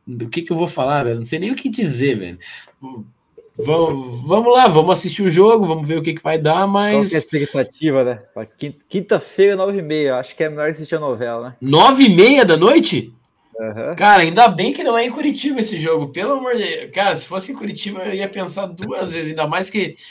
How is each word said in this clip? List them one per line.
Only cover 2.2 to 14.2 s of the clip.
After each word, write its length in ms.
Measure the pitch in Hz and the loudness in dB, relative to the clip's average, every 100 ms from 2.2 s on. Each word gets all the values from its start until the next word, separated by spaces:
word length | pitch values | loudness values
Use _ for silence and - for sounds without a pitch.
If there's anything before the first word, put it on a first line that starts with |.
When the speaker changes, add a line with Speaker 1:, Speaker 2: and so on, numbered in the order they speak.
| 90 90 - - - _ 135 123 104 _ _ _ _ - | -6 -14 -20 -20 -20 _ -20 -18 -20 _ _ _ _ -8
Speaker 1:
Vamos, 680 | 139 160 165 139 127 120 131 | -2 0 0 -2 -8 -12 0
vamos 280 | 202 240 | 2 4
lá, 140 | 254 247 | 6 6
vamos 240 | 156 165 | 6 4
assistir 300 | - 180 - | 2 -2 -4
o 80 | 190 | 2
jogo, 360 | 160 208 226 185 | 6 6 6 2
vamos 220 | 160 147 | -2 -4
ver 100 | 160 | -4
o 40 | |
que 120 | 160 | -4
que 100 | 151 | -6
vai 160 | 151 160 | -4 -2
dar, 260 | 151 165 196 | 0 2 2
mas 280 | 202 208 | 0 2
Speaker 2:
Qual 120 | 208 202 | 0 0
que 80 | |
é 40 | 160 | -2
a 20 | |
expectativa, 840 | - 151 143 143 127 _ 156 135 | -2 -4 -2 -2 -4 _ 0 0
né? 200 | 123 117 - | 0 -4 -10
Pra 120 | - 110 | -14 -14
quin-, 300 | _ 147 139 _ | _ -14 -14 _
quinta-feira, 680 | 185 180 190 - - 202 196 | -8 -2 -2 -2 0 2 2
nove 220 | 190 202 | -2 -4
e 20 | |
meia. 360 | 151 156 143 127 | -4 -2 -2 -2
Acho 180 | 131 - | -6 -6
que 80 | |
é 60 | 160 | -6
melhor 200 | 151 151 | -4 -6
assistir 260 | 156 156 160 | -6 -6 -6
a 40 | |
novela, 500 | 147 113 120 117 123 | -4 -6 -6 -8 -10
né? 60 | 127 | -10
Speaker 1:
Nove 440 | 127 151 220 269 254 | 0 4 6 6 6
e 40 | |
meia 340 | 170 220 285 | 8 8 8
da 140 | 214 - | 6 6
noite? 560 | 190 311 - 143 - - _ _ _ 113 | 6 4 2 -2 -6 -14 _ _ _ -12
Speaker 2:
Aham. 360 | 110 107 127 165 | -10 -8 -8 0
Speaker 1:
Cara, 280 | 208 202 | 6 6